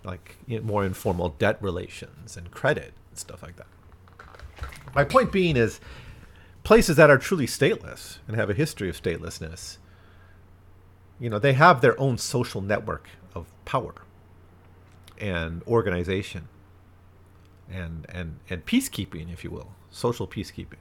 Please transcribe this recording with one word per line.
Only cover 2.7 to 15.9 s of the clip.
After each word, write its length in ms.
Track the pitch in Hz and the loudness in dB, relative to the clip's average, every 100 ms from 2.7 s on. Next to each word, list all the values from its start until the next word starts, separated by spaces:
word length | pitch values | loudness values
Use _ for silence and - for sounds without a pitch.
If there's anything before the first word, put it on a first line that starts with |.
| 151 - - - | 0 -4 -20 -20
and 80 | - | -18
stuff 240 | - - | -16 -16
like 140 | - - | -18 -18
that. 100 | - - - - - - - - - - - - - | -20 -20 -20 -20 -20 -20 -20 -20 -20 -14 -14 -14 -4
My 100 | 139 | 0
point 260 | 139 262 240 | 4 4 4
being 260 | 196 175 135 | 2 2 4
is 220 | 110 - - - - - - - - - | 2 0 -16 -18 -18 -20 -20 -20 -20 -14
places 320 | - 226 - 151 | 6 6 6 8
that 140 | 151 | 10
are 80 | 135 | 8
truly 280 | - 185 120 | 4 -2 -2
stateless 720 | - 143 220 - - - - - | 2 0 0 -6 -16 -16 -18 -6
and 100 | 107 | -2
have 140 | 104 | 0
a 40 | |
history 340 | 98 156 - 95 | 0 -2 -2 -6
of 120 | 85 | -2
statelessness, 760 | - 82 82 - 80 82 - - - - - - - - - - - - - - - - | -4 -4 -8 -10 -12 -12 -16 -18 -20 -20 -20 -20 -20 -20 -20 -20 -20 -20 -20 -20 -20 -10
you 100 | 117 | -4
know, 80 | 107 | 2
they 140 | 143 | 4
have 280 | 131 165 139 | 8 8 8
their 180 | 131 - | 6 4
own 180 | 135 117 | 0 -2
social 420 | - 131 120 104 | -2 -2 -2 -6
network 480 | 98 104 104 78 - - - | -2 -2 -2 -10 -10 -20 -16
of 120 | 85 82 - | -14 -14 -18
power 300 | - 135 110 - - - - - - - - - - - - - | -6 -6 -6 -14 -20 -20 -20 -20 -20 -20 -20 -20 -20 -20 -20 -10
and 440 | 104 87 82 85 | -4 -4 -4 -8
organization 840 | - 117 98 | 0 2 2